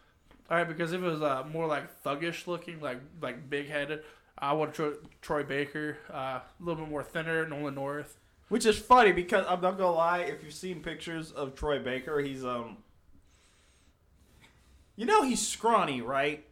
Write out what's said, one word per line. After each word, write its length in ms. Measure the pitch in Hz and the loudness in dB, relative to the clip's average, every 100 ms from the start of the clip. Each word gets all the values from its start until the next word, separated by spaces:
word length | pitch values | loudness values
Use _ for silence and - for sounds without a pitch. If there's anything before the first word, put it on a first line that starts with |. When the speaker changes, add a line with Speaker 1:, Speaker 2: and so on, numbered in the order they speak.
| _ _ _ - - | _ _ _ -20 0
Speaker 1:
All 80 | 170 | 2
right, 100 | 170 | 2
because 240 | 160 165 | -2 -2
if 100 | 180 | 0
it 20 | |
was, 160 | 180 156 | 0 0
uh, 220 | 151 131 151 | 0 0 -2
more, 160 | 160 165 | -4 -2
like, 340 | 143 135 - | -2 -4 -8
thuggish 420 | - 143 170 165 - | -4 -2 -4 -6 -6
looking, 340 | 170 - 165 | -6 -8 -8
like, 180 | 143 127 139 165 | -8 -8 -12 -8
like, 300 | 139 123 135 | -8 -8 -6
big-headed, 540 | 143 147 151 143 151 - - _ - | -6 -4 -4 -4 -6 -10 -20 _ -6
I 140 | 143 | -2
would 200 | 156 151 | 0 0
cho-, 240 | 151 151 147 - - | -2 -4 -4 -12 -16
Troy 220 | - 151 | -4 -4
Baker. 560 | 139 135 143 156 151 147 - | -2 -4 -4 -4 -8 -8 -12
Uh, 300 | 143 131 127 | -10 -8 -8
a 40 | - - | -12 -10
little 240 | 170 160 | -6 -6
bit 40 | 156 | -6
more 120 | 147 | -6
thinner, 420 | 131 170 160 160 160 | -6 -6 -2 0 -2
Nolan 260 | 147 147 | -4 -6
North. 460 | 135 139 147 143 - _ _ _ | -4 -6 -6 -10 -18 _ _ _
Speaker 2:
Which 140 | 233 226 | 2 4
is 120 | 208 | 2
funny 320 | - 254 214 | 8 10 10
because 340 | 175 175 208 175 | 6 4 2 2
I'm 120 | 180 | 2
not 160 | 180 190 | 2 2
gonna 120 | 185 | 2
lie, 300 | 165 165 175 | 4 4 2
if 240 | 170 147 | -2 -6
you've 100 | 151 | -12
seen 260 | 151 185 170 | -10 -8 -8
pictures 520 | 160 156 - 165 160 | -8 -8 -8 -8 -8
of 240 | - 135 - | -6 -8 -4
Troy 240 | 151 139 | 0 0
Baker, 400 | 123 131 127 147 | 0 -4 -2 -2
he's, 240 | 139 131 | -2 -4
um, 320 | 127 123 117 92 - - - - _ _ _ _ _ _ _ _ _ _ _ - - _ _ - _ - | -4 -4 -6 -12 -20 -20 -20 -20 _ _ _ _ _ _ _ _ _ _ _ -20 -20 _ _ -20 _ -6
you 100 | 240 | 4
know 160 | 427 | 4
he's 240 | 269 214 - | 4 2 -2
scrawny, 540 | - 220 226 165 131 | 0 4 4 4 0
right? 420 | 117 135 147 151 - | -2 0 0 -2 -10